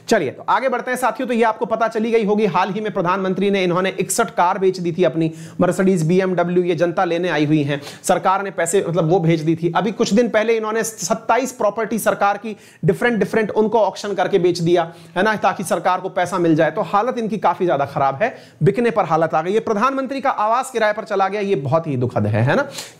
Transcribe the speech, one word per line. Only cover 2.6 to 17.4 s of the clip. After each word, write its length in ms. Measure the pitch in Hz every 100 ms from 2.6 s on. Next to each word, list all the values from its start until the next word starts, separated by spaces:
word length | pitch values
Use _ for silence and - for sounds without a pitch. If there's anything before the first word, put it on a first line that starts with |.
| 196
ही 100 | 196
में 120 | 214
प्रधानमंत्री 580 | 196 170 190 190 185 202
ने, 140 | 196
इन्होंने 300 | 180 175 185 185
इकसठ 300 | 185 - 233
कार 280 | - 180 196
बेच 200 | 190 185
दी 140 | 175
थी 120 | 170
अपनी, 280 | 165 160 160 - - -
Mercedes, 400 | 180 175 190 185
बीएमडब्ल्यू, 600 | 156 180 190 175 175 180
ये 120 | 175
जनता 300 | 160 170 175
लेने 240 | 180 170 180
आई 160 | 151
हुई 180 | 147 156
हैं, 180 | 139 143 - -
सरकार 400 | - 170 185 196
ने 80 | 196
पैसे, 340 | 185 165 202 170
मतलब, 220 | 175 156
वो 100 | 185
भेज 200 | 165 165
दी 160 | 156 160
थी। 160 | 170 170
अभी 160 | 202
कुछ 200 | 202 226
दिन 160 | 202 233
पहले 280 | 220 220 226
इन्होंने 280 | 220 226
सत्ताईस 680 | 220 - - 214 - 233 254
प्रॉपर्टी 460 | - 214 208 214 226
सरकार 380 | 214 196 202 202
की 200 | 226 202 - -
डिफरेंट, 340 | 165 - 240 220
डिफरेंट 320 | 196 220 208
उनको 280 | 214 214 233
ऑक्शन 360 | 196 - 208
करके 240 | 196 185 190
बेच 200 | 180 170
दिया, 340 | 165 175 165 - - 175
है 60 |
ना, 140 | 214 208
ताकि 280 | 214 180
सरकार 360 | 175 180 185 185
को 80 | 185
पैसा 300 | 180 170 190
मिल 160 | 170 156
जाए। 140 | 160
तो 100 | 160
हालत 380 | 165 202 240 233
इनकी 200 | 220
काफी 280 | 214